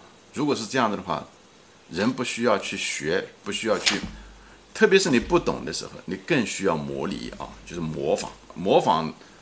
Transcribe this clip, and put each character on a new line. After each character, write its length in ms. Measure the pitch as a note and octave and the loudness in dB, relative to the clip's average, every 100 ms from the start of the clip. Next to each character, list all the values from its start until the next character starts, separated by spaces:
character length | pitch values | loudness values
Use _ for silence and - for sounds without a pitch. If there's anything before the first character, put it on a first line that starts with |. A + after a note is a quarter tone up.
| - - - | -20 -20 -12
如 120 | - D3 | -4 -2
果 80 | A2+ | -2
是 100 | A2 | -2
这 120 | C3 | 0
样 120 | A#2 | 0
子 40 | F#2+ | 0
的 80 | |
话， 220 | F#2 D2+ - - - - - - - | -4 -6 -6 -18 -20 -20 -20 -20 -8
人 220 | E2 G#2 | -2 0
不 120 | - | 0
需 200 | A#2+ - | -4 0
要 140 | A#2+ G2+ | 2 2
去 200 | - G2 | 0 -4
学， 480 | - - C#2+ F2+ - - | -4 -4 -2 -2 -2 -10
不 80 | - | -8
需 160 | G2 A2 | -4 0
要 100 | G2 | 0
去， 200 | - G2+ - - - - - - - | 0 -2 -4 -12 -18 -20 -20 -20 -18
特 140 | - G#3+ | 2 6
别 120 | F#3+ | 6
是 100 | F#3+ | 6
你 100 | B2 | 4
不 200 | - F3 | 4 2
懂 260 | - B1+ B1+ | 2 -2 -4
的 80 | |
时 120 | - - | -8 -8
候， 60 | - - | -12 -10
你 100 | F#2+ - | -8 -2
更 180 | D#3 G2+ | 0 0
需 200 | - G2 | 0 0
要 100 | D#2+ | 0
模 320 | C#2+ C#2 D#2 | -2 -6 -4
拟 220 | C#2 A#1+ - | -6 -8 -10
啊， 120 | C2 - - | -14 -14 -12
就 80 | |
是 80 | E2+ | -6
模 340 | D#2+ D#2 C#2 G2 | -6 -2 0 0
仿。 160 | - - - | -2 -12 -16
模 260 | - F#2 D3+ | -4 4 4
仿 340 | D3+ D#2+ D#2 - - - | 6 2 0 -6 -18 -20